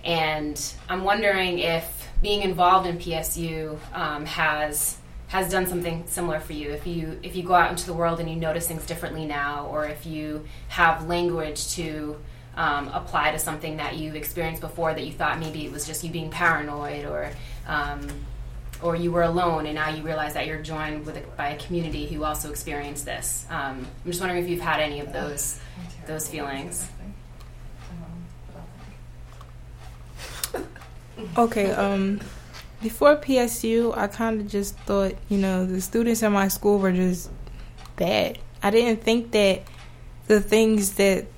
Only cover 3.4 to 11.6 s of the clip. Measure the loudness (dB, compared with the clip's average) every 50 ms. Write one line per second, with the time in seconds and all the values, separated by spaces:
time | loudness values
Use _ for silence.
3.4 | -4 -4 -2 -4 -4 -6 -6 -10 -10 -10 -6 -4 -4 -2 -4 -4 -6 -6 0 2
4.4 | 2 2 2 2 0 0 0 -2 -2 -2 -4 -6 -14 -16 -14 -14 -10 -2 0 0
5.4 | 0 2 2 2 2 2 0 -2 -2 -2 -4 -4 -6 -6 -4 -2 0 0 -2 -2
6.4 | -4 -6 -8 -6 -6 -6 -6 -6 -4 -4 -4 -2 -4 -4 -6 -8 -8 -6 -4 -4
7.4 | 2 6 8 8 8 6 4 -2 -2 -2 0 2 2 2 2 0 -2 -2 -2 0
8.4 | 0 0 0 0 -2 -2 -4 -6 -6 -6 -6 -4 -4 -6 -4 -4 -4 -4 -2 -2
9.4 | -2 -2 -2 -4 -6 -4 -2 -2 -2 -2 -4 -8 -8 -8 -6 -6 -4 -4 -6 -6
10.4 | -8 -10 -12 -12 -10 -6 4 6 6 6 6 4 0 0 0 2 2 2 2 0
11.4 | -2 -4 -4 -4